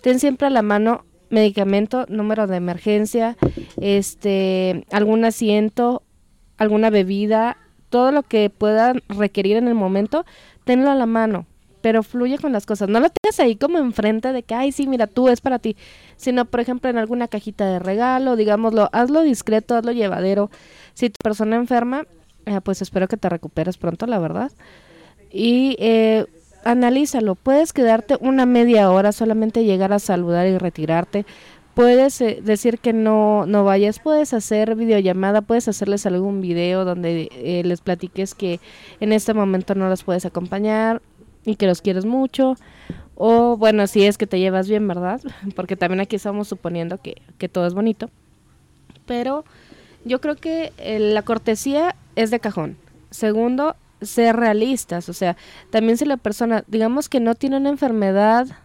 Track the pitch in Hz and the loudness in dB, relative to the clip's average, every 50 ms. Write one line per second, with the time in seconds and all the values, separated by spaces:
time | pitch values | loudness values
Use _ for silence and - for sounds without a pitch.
0 | - 262 254 254 294 285 262 254 285 277 269 240 214 208 208 208 214 226 233 - | 2 2 2 4 2 0 0 2 0 2 2 2 2 2 2 2 2 2 0 -2
1 | - _ _ _ _ _ 226 220 214 208 196 214 196 196 196 202 214 214 - 254 | -6 _ _ _ _ _ 2 4 4 4 2 0 0 2 2 0 0 0 -2 -4
2 | 247 - 185 214 208 214 214 214 214 190 185 180 175 180 175 175 - 214 208 208 | -4 -4 -6 -4 -2 -2 0 -2 -2 -2 -2 -4 -4 -4 -6 -4 -2 0 0 0
3 | 214 214 - 240 226 226 240 _ - - - - 339 - - - - 202 202 202 | 0 0 -2 -2 -2 -2 -2 _ -2 -2 -2 -6 -14 -12 -12 -6 -2 0 0 0
4 | 196 - - _ - 208 196 190 190 190 185 185 185 185 180 160 - _ - 202 | 0 -2 -10 _ -4 -2 0 0 0 0 0 0 0 -2 -2 -4 -8 _ -2 0
5 | 208 208 220 226 226 226 214 - 240 214 208 214 214 214 - - 240 240 247 - | 2 2 2 2 2 0 0 0 -2 0 2 2 0 0 -2 -2 -2 0 -2 -4
6 | _ _ _ _ _ _ _ _ _ _ _ _ 220 214 208 214 220 226 214 208 | _ _ _ _ _ _ _ _ _ _ _ _ 0 0 2 2 2 4 4 2
7 | 190 185 196 196 208 208 220 220 226 240 254 _ _ _ _ _ _ _ - 240 | 2 2 -2 -4 0 0 2 2 0 0 -4 _ _ _ _ _ _ _ 0 2
8 | 247 262 285 294 269 _ - 220 208 208 - _ 214 214 214 220 226 247 254 247 | 2 4 2 0 -2 _ 0 0 0 0 0 _ 0 2 2 4 4 2 2 0
9 | - _ 208 196 208 196 _ 202 190 190 208 226 240 240 233 226 196 185 190 196 | -6 _ -4 -2 -2 -2 _ -2 0 0 0 2 2 0 0 0 0 0 0 -2
10 | 208 214 - 311 339 - - - - - _ _ _ - 247 254 262 285 277 269 | -2 -2 -2 -4 -4 -6 -14 -20 -20 -20 _ _ _ 0 2 4 4 2 2 2
11 | 240 226 226 220 220 220 208 175 170 _ _ _ _ _ _ _ - 226 220 226 | 0 0 0 0 0 0 -2 -4 -8 _ _ _ _ _ _ _ -2 2 2 2
12 | 214 - - 247 247 254 269 285 - 302 254 202 - - 220 202 208 190 208 226 | 0 -2 -4 -2 -2 -2 -2 -2 -2 -2 -2 -2 -2 -4 -4 -4 -2 0 2 2
13 | 269 339 _ - - 415 415 - 302 247 220 202 - 294 339 339 285 247 220 - | 2 2 _ 0 -2 -2 0 2 2 2 2 0 -2 0 0 0 0 -2 -2 -2
14 | 214 214 220 220 214 254 262 247 233 - 226 233 262 285 269 - 277 269 269 247 | 0 0 0 0 -2 -4 -4 -4 -6 -6 -4 -2 -2 -2 -2 -2 -4 -2 0 -2
15 | 220 208 _ - 254 262 247 240 - 277 254 233 - 226 214 _ - - - - | -2 -2 _ 2 4 4 2 2 0 -4 -4 -2 -4 -6 -6 _ -12 -20 -20 -20
16 | - - - _ - 262 247 247 240 240 - 247 240 247 247 247 - 262 240 233 | -20 -20 -20 _ -6 -2 0 -2 -2 -2 -2 -4 -4 -4 -6 -4 -4 -4 -2 -2
17 | 220 214 247 247 240 226 - 208 - 220 208 - 208 190 185 180 175 190 196 214 | -2 -4 -4 -4 -4 -4 -6 -8 -10 -10 -6 -4 -2 -2 -2 -2 -4 -4 -2 0
18 | 240 254 254 254 269 262 247 233 214 208 208 208 226 226 220 220 208 - - 214 | 0 0 0 0 0 0 0 0 2 2 2 2 0 0 2 2 2 2 2 0
19 | 240 247 285 311 330 302 247 - - - 214 220 220 - 240 233 226 233 233 240 | 0 2 2 2 2 2 0 -2 -2 0 0 0 0 0 -2 -2 0 -2 -2 -2
20 | 214 196 180 180 180 190 196 202 202 202 - - - - - - - - _ - | -2 -2 -2 -2 0 0 0 0 -2 -2 -6 -16 -20 -20 -20 -20 -20 -20 _ -4
21 | 247 240 - - - 220 214 - 220 214 220 233 247 240 254 240 240 247 254 285 | -4 -4 -2 -2 -2 -2 -2 -2 -2 0 0 0 0 0 0 0 0 0 -4 -6
22 | 311 _ _ _ _ _ _ _ _ - 202 196 190 - 190 - 196 - - 190 | -8 _ _ _ _ _ _ _ _ -6 -6 -4 -2 -4 -4 -4 -6 -6 -2 -2
23 | 185 185 - 208 - 185 175 165 - 160 _ - 160 175 180 _ - 175 165 - | -2 -2 -4 -4 -2 -4 -4 -4 -8 -8 _ -4 -4 -4 -6 _ -6 -6 -6 -4
24 | 214 233 240 196 165 151 165 190 233 285 - _ - - - - _ _ - - | -4 -4 -2 -2 -2 -2 -4 -6 -6 -6 -10 _ -20 -20 -20 -20 _ _ -20 -20
25 | - - _ _ - - - 190 214 233 240 247 262 269 262 - - 226 226 226 | -20 -20 _ _ -20 -14 -6 -2 0 2 2 2 2 0 -2 0 0 2 4 4
26 | 226 220 220 220 - - _ - _ _ - _ - 226 240 247 247 240 247 269 | 4 4 2 2 0 -4 _ -20 _ _ -20 _ -2 0 2 2 2 2 2 2
27 | 294 285 - 254 220 208 185 - _ 262 269 285 320 320 - - 254 226 220 226 | 0 0 0 -2 0 0 -2 -2 _ 2 4 4 4 2 2 2 4 4 4 2
28 | 220 - 285 - - 254 269 269 254 247 247 240 233 240 240 214 202 190 185 190 | 2 0 -2 0 2 0 2 2 4 4 4 4 6 6 6 6 6 6 4 4
29 | 196 208 208 - 233 220 214 220 220 226 214 233 226 214 190 185 190 190 202 202 | 4 2 0 0 -2 0 0 0 -2 -2 0 0 2 2 2 2 0 0 0 -2
30 | - - 196 175 175 170 175 175 180 190 185 185 180 175 - - 156 151 165 165 | 0 -2 -2 -2 0 0 0 2 2 2 0 0 -2 -4 -6 -6 -4 0 0 0
31 | 175 - - 202 208 - - - - - - - _ _ _ - 240 240 247 254 | -2 -2 -4 -6 -6 -6 -14 -20 -20 -20 -20 -20 _ _ _ 4 6 6 6 6
32 | 262 277 269 - 254 220 208 - 185 208 214 202 - 240 226 - - 247 226 226 | 4 4 2 0 -2 -2 -2 -4 -2 -2 -2 2 2 0 0 0 -2 0 0 2
33 | 220 220 220 214 214 208 214 208 185 160 208 208 202 196 196 196 208 208 214 - | 2 2 2 4 4 4 2 2 0 2 2 2 4 4 4 4 2 2 0 -2
34 | - 311 302 302 302 - - 226 202 - 220 214 214 220 226 220 233 226 220 202 | 0 0 2 2 2 0 -2 -4 -2 -2 0 0 0 0 0 -2 0 2 2 2
35 | 190 185 180 190 190 196 202 214 208 - 226 233 240 - 202 - 202 190 202 202 | 2 2 0 0 0 2 2 0 0 2 -2 0 0 -2 -4 -4 -2 -2 -4 -2
36 | - 202 180 180 190 202 202 196 190 175 170 170 175 180 185 185 190 180 180 180 | -2 -2 -2 0 -2 -2 -4 -4 -4 -4 -2 -2 0 0 0 0 -2 -2 -4 -4
37 | 175 170 170 165 156 - - 127 120 143 180 175 175 175 175 170 _ - 180 175 | -2 -2 -2 -2 -4 -8 -10 -10 -6 -4 -4 -2 -2 -2 -2 -2 _ -4 -4 -4
38 | - 175 _ - 190 190 - _ 202 180 175 165 - - - - - - - - | -6 -10 _ -6 -8 -8 -6 _ -6 -6 -6 -6 -10 -18 -20 -20 -20 -20 -10 -6
39 | 208 214 214 220 208 - 214 214 202 196 190 185 185 - 202 196 190 185 185 185 | 0 0 0 0 2 0 0 0 0 0 0 -2 -2 -2 -4 -2 0 -2 -2 -2
40 | - - 180 180 - 180 - 175 175 180 - 196 208 214 214 220 220 226 226 233 | -2 -4 -4 -4 -4 -6 -8 -8 -8 -6 -6 -4 -2 -2 0 0 0 0 -2 -4
41 | _ _ _ _ - - _ _ _ 226 214 - 208 190 180 - - 208 185 185 | _ _ _ _ -20 -20 _ _ _ -6 -4 0 2 0 0 0 0 -2 -2 -2
42 | 185 220 240 262 269 262 - - 269 262 262 - - - - - - - - - | -2 -2 -2 0 -2 -2 0 0 0 0 0 -4 -8 -20 -20 -20 -16 -16 -16 -16
43 | - - - - - 220 233 233 233 240 240 214 220 220 214 214 202 196 - 214 | -16 -20 -8 -2 2 4 4 4 4 2 2 2 4 4 4 4 2 2 4 4
44 | 196 208 202 - 220 202 - 185 185 190 185 190 185 196 214 214 214 202 175 175 | 4 4 4 0 -4 -2 -2 0 0 0 0 0 0 0 0 0 0 -2 -2 -4
45 | 180 180 208 262 - 277 - - - 196 196 - 185 180 190 185 180 170 185 185 | -4 -6 -6 -6 -10 -14 -16 -12 -12 -12 -8 -8 -8 -8 -4 -4 -2 -2 -2 -2
46 | 202 196 - 196 - 208 202 208 208 - 202 185 _ 170 170 170 165 170 185 196 | -4 -4 -6 -6 -6 -6 -6 -6 -6 -8 -10 -10 _ -8 -6 -6 -6 -8 -8 -10
47 | _ - - - _ _ - _ - 180 _ 185 175 175 175 196 208 226 214 _ | _ -16 -16 -16 _ _ -14 _ -10 -6 _ -2 -2 -2 0 0 0 0 0 _
48 | - 233 _ _ _ _ _ _ _ _ _ _ _ _ _ _ _ _ - - | -6 -14 _ _ _ _ _ _ _ _ _ _ _ _ _ _ _ _ -20 -20
49 | _ - 247 240 240 262 277 302 311 _ _ - - _ - - - _ - _ | _ -8 -6 -4 -4 -4 -4 -6 -8 _ _ -20 -20 _ -20 -20 -20 _ -20 _
50 | - 233 254 262 - 302 302 - - 330 320 330 330 - - - - - 220 214 | -6 -4 -4 -4 -2 -4 -6 -6 -6 -6 -6 -4 -6 -8 -12 -14 -10 -6 -4 -2
51 | 214 208 214 214 208 214 233 220 - - 220 208 - 285 277 294 330 359 - _ | 0 0 0 0 0 -2 -4 -2 -2 -2 -4 -2 -2 -2 0 0 0 -2 -4 _
52 | _ _ - - 226 214 233 233 - 220 202 185 156 - - - _ _ _ - | _ _ -4 -4 -2 -2 -2 -4 -4 -4 -6 -6 -8 -8 -10 -16 _ _ _ -20
53 | - _ - - 233 214 208 220 233 240 254 262 285 311 - _ _ _ _ _ | -20 _ -10 -4 -2 -2 0 0 0 0 0 0 -2 -2 -4 _ _ _ _ _
54 | 208 214 - - 233 233 220 226 240 226 208 214 214 254 269 240 - _ 175 170 | -16 -6 0 2 4 4 4 4 2 2 2 2 0 0 -2 -4 -4 _ -8 -8
55 | 175 - 175 - 196 175 170 - - - - - - _ - 220 220 226 226 240 | -8 -10 -8 -4 -2 -4 -4 -4 -10 -20 -20 -20 -18 _ -2 0 2 2 2 2
56 | 294 294 277 247 _ 214 208 - 240 233 226 214 - _ 202 226 220 226 247 277 | 0 -2 -2 -2 _ -6 -4 -2 -2 -2 -2 -2 -4 _ -2 -2 0 0 0 -2
57 | 302 - - 262 233 226 233 _ - 277 269 277 277 277 285 277 285 262 233 220 | -4 -2 -2 0 0 0 -2 _ -2 -2 -2 0 0 -2 -2 0 -2 -2 0 0
58 | 202 190 190 196 208 214 220 240 254 262 - - | 0 0 2 2 4 4 4 2 0 -2 -8 -20